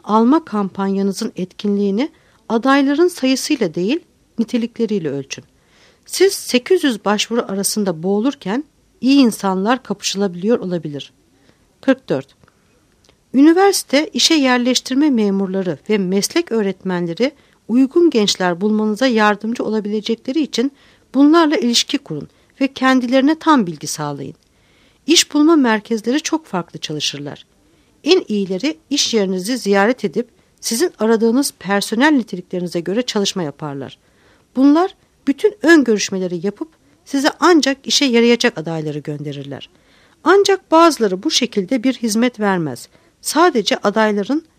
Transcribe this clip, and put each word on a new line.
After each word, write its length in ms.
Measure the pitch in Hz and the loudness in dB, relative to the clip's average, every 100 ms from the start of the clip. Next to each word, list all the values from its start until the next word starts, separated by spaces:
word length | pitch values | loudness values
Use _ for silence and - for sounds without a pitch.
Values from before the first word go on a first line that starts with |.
alma 400 | - 220 233 320 | 0 2 4 2
kampanyanızın 880 | 320 208 196 196 196 196 196 185 220 - | 0 -4 -4 -4 -4 -2 -2 -4 -8 -8
etkinliğini 720 | 180 - 208 202 202 202 320 _ _ _ - | -10 -6 -4 -2 0 -2 -4 _ _ _ -6
adayların 600 | 220 262 277 277 285 359 | -2 2 2 2 2 0
sayısıyla 640 | - 262 262 - 302 180 | 0 -2 0 -2 -2 -2
değil, 260 | 170 196 339 - _ _ - | -2 -2 -2 -6 _ _ -6
nitelikleriyle 720 | 226 240 233 - 220 202 151 | -4 -4 -4 -4 -4 -2 -4
ölçün. 340 | 139 135 - - _ _ _ _ _ - | -6 -8 -14 -18 _ _ _ _ _ -10
Siz 260 | - 392 | 0 0
sekiz 520 | - - 247 - 370 | 0 -2 -2 0 0
yüz 200 | 285 208 | 0 -2
başvuru 400 | 202 208 - 233 233 | -2 -2 -2 -4 -4
arasında 540 | 196 190 214 196 160 | -6 -4 -4 -4 -4
boğulurken 640 | 180 208 262 - 185 247 - _ _ _ | -2 -2 -2 -4 -6 -6 -8 _ _ _
iyi 200 | 247 277 | 2 4
insanlar 640 | 233 - 196 185 208 262 | 4 0 -4 -2 0 -2
kapışılabiliyor 760 | - 170 - 196 202 175 202 247 | -4 -8 -6 -4 -4 -2 -2 -2
olabilir. 540 | 185 175 151 139 - _ _ _ _ _ _ _ | -2 -6 -8 -12 -14 _ _ _ _ _ _ _
Kırk 280 | - 262 - | -2 0 -2
dört. 260 | 139 - _ _ _ _ _ _ _ _ _ _ | -6 -6 _ _ _ _ _ _ _ _ _ _
Üniversite, 760 | 254 302 339 392 381 - 277 311 | 4 4 6 4 2 0 0 0
işe 220 | 240 - | -2 2
yerleştirme 760 | 320 262 247 240 247 - 262 302 | 2 2 2 0 -2 -2 0 2
memurları 680 | 233 208 196 190 190 185 139 - | 2 2 0 -2 -4 -4 -6 -2
ve 80 | 214 | -2
meslek 540 | 180 196 - 339 339 | 0 -2 -2 -4 -2
öğretmenleri 800 | 226 196 190 190 175 175 165 269 - _ _ - | -2 -2 -4 -6 -4 -4 -2 -4 -4 _ _ -2
uygun 420 | 247 262 349 339 | 2 2 4 2
gençler 500 | 226 202 - 180 175 | 4 0 0 -2 0
bulmanıza 460 | 214 214 214 202 262 | -2 0 -2 0 0
yardımcı 580 | 220 208 202 220 240 | 2 2 2 -4 -6
olabilecekleri 760 | 214 214 202 214 208 220 - 311 | -4 -4 -4 -4 -4 -6 -4 -4
için 320 | 285 - 277 - _ _ _ | -2 -2 -4 -6 _ _ _
bunlarla 420 | 262 294 339 302 381 | 4 6 6 4 2
ilişki 420 | 240 233 - 285 | 0 -2 -2 -6
kurun 300 | - 151 151 _ _ - | -8 -12 -12 _ _ -4
ve 80 | 269 | -4
kendilerine 680 | - 262 262 240 269 277 320 | 0 2 2 2 2 2 2
tam 280 | 330 277 175 | 2 2 2
bilgi 200 | 151 147 | -6 -10
sağlayın. 480 | - 147 139 139 - _ _ _ _ _ _ - | -8 -6 -8 -12 -16 _ _ _ _ _ _ 0
İş 280 | 320 - | 2 2
bulma 220 | 294 302 320 | 2 4 4
merkezleri 640 | 247 214 208 226 220 294 | 4 0 -2 -6 -2 -4
çok 260 | - 311 - | -4 -6 -6
farklı 320 | 180 165 156 | -8 -8 -12
çalışırlar. 680 | - 151 - 143 143 - _ _ _ _ _ _ | -10 -8 -6 -8 -12 -16 _ _ _ _ _ _
En 200 | 294 370 - | 0 0 0
iyileri 500 | 208 185 185 285 311 - | -4 -4 -4 -6 -6 -6
iş 240 | 285 - | -4 -2
yerinizi 440 | 220 190 185 190 254 | 0 0 -2 -4 -4
ziyaret 460 | 196 202 208 262 | 0 2 2 0
edip 240 | 190 214 - _ _ _ | -4 -6 -8 _ _ _
sizin 320 | - 233 349 - | -6 -2 -2 0
aradığınız 540 | 220 220 226 254 277 - | 0 2 2 0 -2 -6
personel 540 | 180 202 - 220 302 | -4 -4 -2 0 2
niteliklerinize 680 | 277 - 180 - 180 175 175 | 2 0 -8 -8 -8 -6 -6
göre 220 | 165 214 | -4 -4
çalışma 400 | 247 214 196 190 | -2 -2 -2 -4
yaparlar. 560 | 151 - 151 139 120 - _ _ _ _ _ 254 | -6 -8 -10 -10 -14 -18 _ _ _ _ _ 2
Bunlar 380 | 277 311 381 - _ _ 277 | 4 4 0 -4 _ _ -6
bütün 280 | - 427 - | 0 -2 0
ön 220 | 302 320 | 4 6
görüşmeleri 640 | 233 208 - 190 180 175 196 | 4 0 -2 -6 -6 -4 -6
yapıp 220 | 202 320 _ _ _ | -8 -12 _ _ _
size 240 | - 277 302 - | -8 -2 -2 2
ancak 460 | 330 320 - - - | 4 4 2 -2 -4
işe 180 | - | 0
yarayacak 540 | 277 233 233 233 156 - | 2 4 4 4 0 -2
adayları 400 | 160 160 151 147 | -6 -6 -6 -8
gönderirler. 720 | 151 147 147 143 139 139 - _ _ _ _ _ | -8 -8 -10 -12 -12 -16 -18 _ _ _ _ _
Ancak 460 | 320 403 392 381 _ | 2 4 4 0 _
bazıları 520 | 320 339 269 208 185 | 4 4 4 -2 -2
bu 80 | 302 | -4
şekilde 520 | - 208 208 180 262 | -2 -2 -2 -2 -2
bir 120 | 254 | -2
hizmet 460 | 240 233 220 247 214 | -2 -2 0 -2 0
vermez. 480 | 208 185 151 120 - _ _ _ | -2 0 -4 -8 -14 _ _ _
Sadece 560 | - 285 349 254 196 254 | -4 2 2 2 -2 -2
adayların 680 | 208 220 214 208 196 302 - | 0 0 0 0 -2 -4 -6